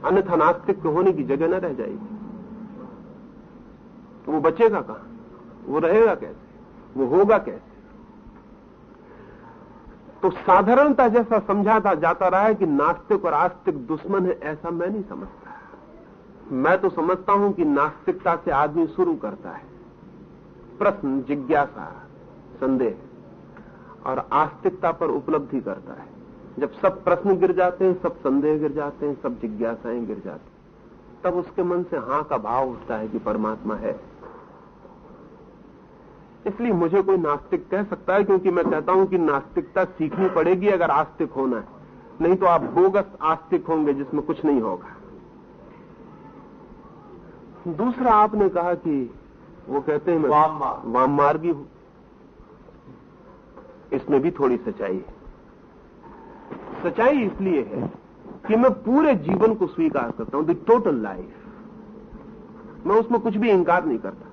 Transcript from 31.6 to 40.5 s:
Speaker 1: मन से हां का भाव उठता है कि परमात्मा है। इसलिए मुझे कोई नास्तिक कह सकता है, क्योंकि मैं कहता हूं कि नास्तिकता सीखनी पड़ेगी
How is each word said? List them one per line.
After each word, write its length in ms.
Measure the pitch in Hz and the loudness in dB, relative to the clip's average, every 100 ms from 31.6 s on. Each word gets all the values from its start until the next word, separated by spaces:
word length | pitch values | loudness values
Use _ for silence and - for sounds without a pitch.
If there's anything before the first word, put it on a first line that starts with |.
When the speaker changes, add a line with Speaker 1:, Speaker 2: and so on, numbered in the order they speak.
Speaker 1:
मन 200 | 175 175 | -2 -2
से 140 | 175 156 | -2 -6
हां 240 | 117 143 | -4 -4
का 140 | 147 131 | -2 -4
भाव 300 | 107 123 131 | -2 -2 -2
उठता 260 | 113 - 110 | -6 -8 -8
है 120 | 110 | -6
कि 120 | 110 | -6
परमात्मा 560 | 110 107 107 110 110 104 | -4 -2 -2 -4 -6 -6
है। 240 | 107 - - - - - - - - - - - - - - - - - - - - - - - - - 202 | -6 -8 -12 -20 -20 -20 -20 -20 -20 -20 -20 -20 -20 -20 -20 -20 -20 -20 -20 -20 -20 -20 -20 -20 -20 -10 -10
इसलिए 280 | 202 233 | -4 -2
मुझे 280 | 185 165 196 | 0 2 2
कोई 160 | 190 190 | 2 2
नास्तिक 500 | 156 147 - 175 - | 0 -4 -2 -6 -2
कह 140 | 190 | -4
सकता 300 | 208 170 - | -4 -6 0
है, 100 | 196 | 2
क्योंकि 280 | 202 190 185 | 4 2 2
मैं 120 | 175 180 | 0 0
कहता 260 | 160 151 | -2 2
हूं 140 | 185 190 | 2 2
कि 120 | 185 | 2
नास्तिकता 680 | 156 143 - - 170 190 185 | 0 0 -2 -6 -4 -2 -2
सीखनी 440 | - 156 156 185 | -2 -4 0 0
पड़ेगी 380 | 180 165 | 2 2